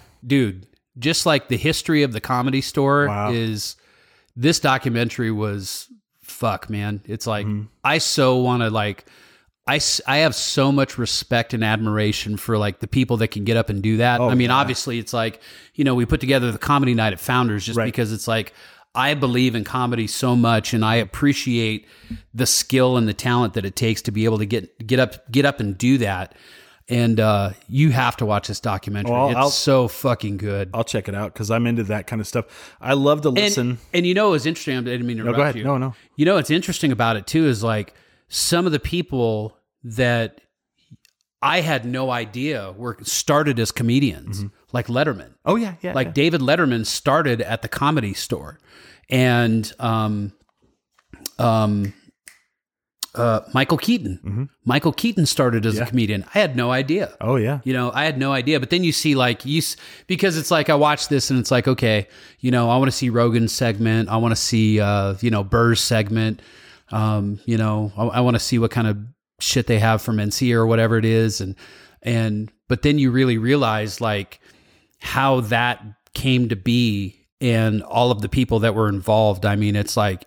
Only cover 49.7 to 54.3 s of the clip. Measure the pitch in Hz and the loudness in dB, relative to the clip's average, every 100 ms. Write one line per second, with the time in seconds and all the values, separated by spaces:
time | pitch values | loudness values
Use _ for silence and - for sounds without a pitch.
49.7 | - 120 113 107 104 101 - _ _ _ | -4 -2 0 -2 -4 -6 -12 _ _ _
50.7 | _ _ _ _ - - - 117 110 104 | _ _ _ _ -18 -12 -2 0 2 2
51.7 | 104 101 - _ _ _ _ _ _ _ | 0 -4 -8 _ _ _ _ _ _ _
52.7 | _ _ _ - - 117 110 - 131 135 | _ _ _ -10 -2 0 0 0 -2 0
53.7 | 160 - 240 104 90 - | 0 0 0 -2 -8 -8